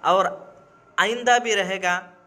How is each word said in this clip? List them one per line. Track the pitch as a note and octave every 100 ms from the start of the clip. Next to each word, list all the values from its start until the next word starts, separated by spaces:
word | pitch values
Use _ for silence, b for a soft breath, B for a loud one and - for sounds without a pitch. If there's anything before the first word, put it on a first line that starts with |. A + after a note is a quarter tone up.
और | - F#3 F3+ - - - - - _ -
आइंदा | F#3+ A#3+ A#3+ A#3+
भी | A#3+
रहेगा। | G#3 F#3 F#3+ F3+ F3+ F#3 -